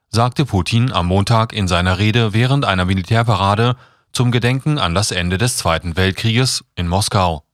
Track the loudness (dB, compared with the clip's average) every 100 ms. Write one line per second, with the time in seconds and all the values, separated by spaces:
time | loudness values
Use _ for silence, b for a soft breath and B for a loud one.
0 | _ -2 0 0 -2 -2 0 0 0 0
1 | 0 2 2 0 0 -2 0 0 0 0
2 | 0 2 0 0 0 0 0 0 0 -2
3 | 0 0 2 2 2 2 0 -2 b b
4 | b -2 0 0 0 0 -2 -2 0 0
5 | -2 -2 -2 0 -2 0 0 0 -2 0
6 | 0 0 0 0 0 -2 -8 -6 -2 0
7 | 0 0 0 -2 -10